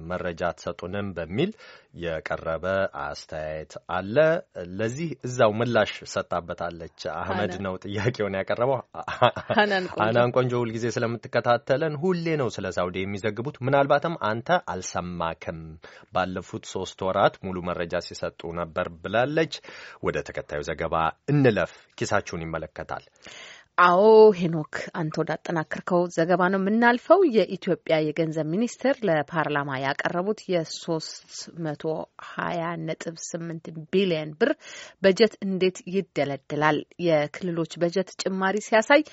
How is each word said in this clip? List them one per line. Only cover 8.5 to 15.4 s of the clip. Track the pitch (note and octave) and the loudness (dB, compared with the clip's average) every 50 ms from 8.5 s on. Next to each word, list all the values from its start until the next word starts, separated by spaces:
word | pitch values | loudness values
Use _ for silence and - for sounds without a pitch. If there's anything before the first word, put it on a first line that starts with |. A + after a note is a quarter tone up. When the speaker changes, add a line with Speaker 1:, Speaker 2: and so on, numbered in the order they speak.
| G#2 - A#2+ C3 C3+ A#2+ - _ - E2 D#2 - - - B2 A#2+ - - - - | -2 0 0 0 0 -2 -4 _ -14 -12 -10 -10 0 4 4 4 4 2 -4 -2
Speaker 2:
ሀናን | - - G#3 G#3 G3 F#3+ F#3 | 2 2 2 2 2 0 -2
ቆንጆ። | F3+ - - | -2 -2 0
Speaker 1:
ሀናን | G#2 A2 A2+ A#2+ A#2+ A#2+ A#2+ | 0 2 4 4 4 4 4
ቆንጆ | B2+ B2+ B2+ B2 | 2 2 2 0
ሁልጊዜ | A#2+ A#2+ A2+ A2 A2+ A2+ A#2+ | -2 -2 -2 -4 -4 -4 -4
ስለምትከታተለን | G#2+ C3 A#2+ A2+ A#2 A2+ - - - A#2+ A#2 B2 A#2+ A#2 - - C3+ C3 D#3+ D#3+ D3+ C#3 | -2 -2 -2 -2 -2 -4 -6 -4 -2 0 2 2 2 2 2 0 0 0 0 -2 -4 -2
ሁሌ | D3+ F#3+ F#3 E3+ E3 E3 D#3+ D3+ | 0 0 0 0 0 -2 0 0
ነው | C3+ G#2+ | 0 -2
ስለ | - - G2 F#2 | -2 -4 -6 -4
ሳውዲ | E2+ F#2+ F2+ F2+ F2+ F#2+ | -2 -2 -2 -2 -2 -2
የሚዘግቡት። | F#2+ F#2+ G2+ G2+ G2 A2 G#2 G#2+ A2+ D3 - - | -4 -4 -4 -4 -4 -4 -4 -4 -6 -8 -6 -6
ምናልባትም | B2 B2 C3+ C#3 C#3 C#3 D3 C#3+ - E3 - - - | -2 2 4 4 4 4 2 2 2 -2 -4 -4 -2
አንተ | G#2 A2 A#2 B2+ - E3+ F3+ - - | -2 -2 -2 0 0 0 0 0 -2
አልሰማክም፣ | F2 F#2 F2+ - - F#2 F2+ F2+ F2 E2+ E2+ E2 E2 - | -8 -8 -8 -8 -6 -6 -6 -4 -4 -4 -4 -4 -4 -6